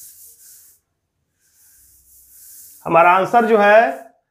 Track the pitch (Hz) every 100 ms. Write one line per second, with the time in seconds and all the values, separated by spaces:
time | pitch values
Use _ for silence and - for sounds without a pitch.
0 | - - - _ - - _ _ _ _
1 | _ _ _ _ _ _ _ _ _ _
2 | _ _ _ - - - - - - 170
3 | 170 185 185 240 220 220 202 214 240 269
4 | - _ _